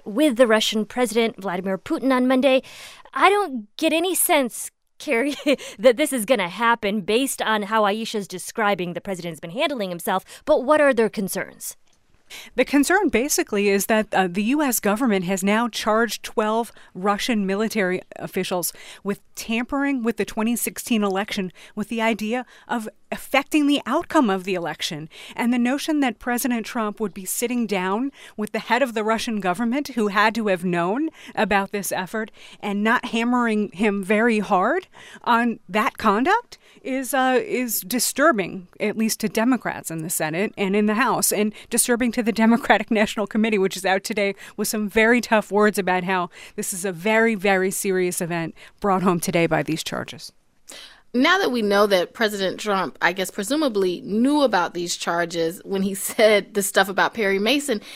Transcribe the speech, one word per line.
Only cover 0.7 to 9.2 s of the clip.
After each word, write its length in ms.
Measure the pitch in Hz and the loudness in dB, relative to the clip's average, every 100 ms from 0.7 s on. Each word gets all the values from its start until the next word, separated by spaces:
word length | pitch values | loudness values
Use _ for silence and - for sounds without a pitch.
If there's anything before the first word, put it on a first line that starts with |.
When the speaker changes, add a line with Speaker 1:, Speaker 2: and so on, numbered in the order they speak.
| 220 208 | -2 -4
Speaker 1:
President 540 | 240 247 226 226 - | -2 0 0 -2 -2
Vladimir 380 | 196 180 190 190 | -6 -4 -4 -6
Putin 340 | - 311 262 | -4 -2 0
on 160 | 254 254 | 2 2
Monday. 360 | 262 269 262 - - - - - | 4 4 2 0 -18 -20 -20 -10
I 160 | 269 349 | 2 4
don't 380 | 403 359 254 208 - | 4 0 -6 -10 -2
get 160 | 320 | 0
any 220 | 320 359 330 | 0 0 -2
sense, 560 | - 302 240 - - _ _ _ | 2 2 0 -6 -14 _ _ _
Carrie, 380 | 302 233 285 277 294 262 | -4 -2 -2 -2 -2 -2
<laughs> 200 | - - | -4 2
that 180 | 247 240 | 4 4
this 140 | 302 | 0
is 140 | 262 208 | -2 0
gonna 240 | 247 175 | 0 0
happen 520 | 185 233 233 202 214 | 0 2 2 0 -2
based 380 | 170 226 269 - | 0 0 0 -2
on 240 | 220 214 | 0 0
how 220 | 196 220 202 | 0 2 2
Ayesha's 420 | 214 226 214 190 | 0 -4 -6 -6
describing 680 | 185 - - 208 202 175 | -10 -10 -2 0 0 -4
the 60 | 170 | -8
president's 400 | - 180 | -8 -8